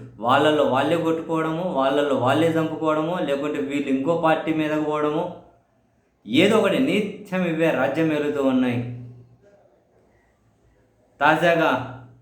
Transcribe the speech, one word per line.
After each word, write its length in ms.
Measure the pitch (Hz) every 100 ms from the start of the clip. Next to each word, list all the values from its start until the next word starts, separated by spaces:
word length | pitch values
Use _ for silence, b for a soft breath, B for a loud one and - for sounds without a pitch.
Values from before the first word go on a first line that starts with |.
| B -
వాళ్ళల్లో 440 | 113 139 151 151
వాళ్ళే 320 | 127 127 151 170
కొట్టుకోవడము, 680 | 160 160 160 160 160 160 180
వాళ్ళల్లో 440 | 139 135 147 143 127
వాళ్ళే 320 | 120 147 165
చంపుకోవడము, 720 | 160 160 151 156 156 156 180
లేకుంటే 360 | 143 139 147 139
వీళ్ళు 300 | 135 143 135
ఇంకో 320 | 135 139 170
పార్టీ 300 | 160 156 -
మీదకు 280 | 160 151 151
పోవడము, 520 | 151 151 151 151 175 - - _ _ _ _ _ _ _ 101
ఏదో 300 | 123 196 220
ఒకటి 220 | 196 160
నిత్యం 680 | 131 196 - - - 185 175
ఇవే 240 | 160 160
రాజ్యం 420 | 127 139 151 160
ఏలుతూ 300 | 151 147 143
ఉన్నాయి. 640 | 135 127 127 120 123 - - - - _ _ _ _ _ _ _ _ _ _ _ _ _ _ _ _ _ _ -
తాజాగా 840 | 143 160 170 165 156 127 - - - -